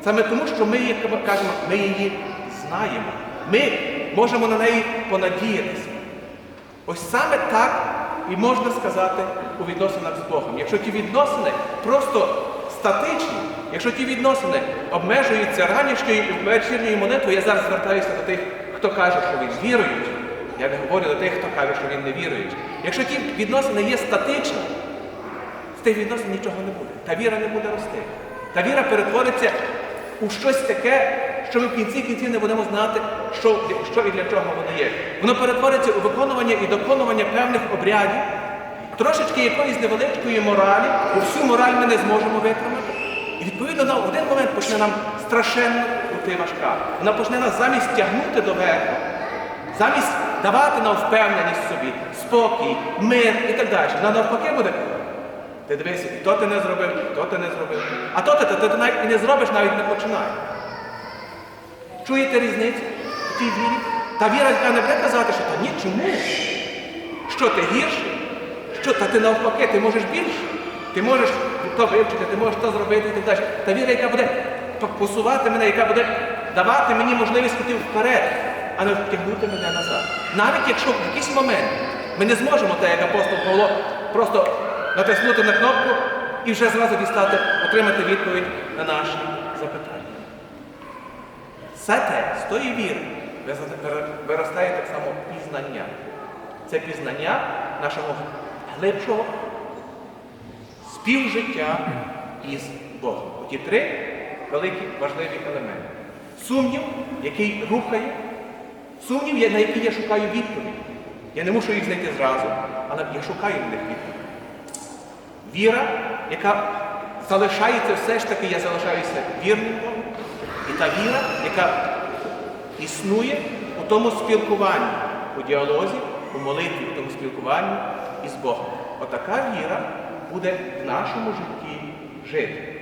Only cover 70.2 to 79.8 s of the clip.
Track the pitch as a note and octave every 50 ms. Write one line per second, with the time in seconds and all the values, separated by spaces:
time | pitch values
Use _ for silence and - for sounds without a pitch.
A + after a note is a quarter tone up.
70.2 | F4+ - - - - - - - - - - - - - - F#3 G3 A#3+ C4 C4
71.2 | A#3 - - - - - - - - G3 - A#3 A#3 - - G#3+ A3 A3 A3+ -
72.2 | F#3+ - G3 G3+ A3+ A3 G3+ - A#3 A3+ G3+ G#3+ G3+ F#3 G#3 G#3+ G#3 G#3+ G#3 G3+
73.2 | G3 A3 G3 F3 - - - - - G3 G3 C4 C4 B3+ B3 - A#3+ A#3+ A#3 -
74.2 | A#3+ - - - - - - - - - - - G#3+ G#3 - - G3+ G3 - A3+
75.2 | G#3+ A#3 C4+ - - A#3 G#3+ A3+ A3 G#3 F#3+ G#3 A3+ A3 A3+ A#3+ A#3 - - -
76.2 | - - - - - - - F3+ F3+ F3+ - - - B3 A#3 A3 A#3 B3 B3 A#3+
77.2 | A3+ G3+ A3+ B3 B3+ A#3 A#3 A#3 - A#3+ A#3+ G#3+ - - - - - B3+ B3+ -
78.2 | - - - - - - - - - - - - F#3+ G3+ G3 G3+ G3+ G3+ G3 F3+
79.2 | E3+ G3 G#3+ G#3 G#3+ G3+ G3 F3 F3 E3+ - -